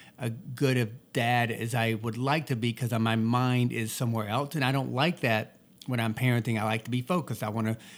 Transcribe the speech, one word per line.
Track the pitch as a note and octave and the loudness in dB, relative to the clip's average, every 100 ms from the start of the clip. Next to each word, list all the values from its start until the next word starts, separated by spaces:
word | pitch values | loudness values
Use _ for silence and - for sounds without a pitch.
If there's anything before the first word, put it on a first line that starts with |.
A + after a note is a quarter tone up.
| - - | -20 -6
a | B2 | -6
good | A#2 - B2 C#3 B2+ | -6 -8 0 2 2
a | A2 | 0
dad | A#2+ - C3 A#2+ B2 A#2 | -4 -6 -2 2 4 2
as | A2+ A2+ | -2 -2
I | A#2+ A2+ A2 | 0 2 0
would | A#2 A2+ | -4 -2
like | C3+ D#3 - | 0 0 0
to | A#2+ | -2
be | A#2 | -2
'cause | A#2 A#2+ | -2 -2
my | A#2 A2+ A2+ | 0 2 2
mind | A2 B2 B2+ B2 B2 | 2 2 2 2 2
is | A#2+ A2 | 0 -4
somewhere | - A#2+ A2+ G#2 | -2 -2 0 -2
else. | A#2 C#3+ D#3+ | -2 -2 0
And | |
I | B2+ | 0
don't | C#3 B2+ | 0 -2
like | A#2+ D#3+ - | 0 0 2
that | B2+ A2 A#2+ - _ - - | 2 2 -2 -12 _ -14 -4
when | B2 | -2
I'm | A2+ | 0
parenting. | A2 B2+ A#2+ A2+ A2+ | 2 2 2 2 0
I | |
like | A2 A2+ | 0 -2
to | - | -2
be | B2 | -4
focused. | B2 F3+ C3+ A#2 | 0 -2 -2 -6
I | G#2+ | -4
wanna | A2 A2 A2 - | -2 -2 -4 -8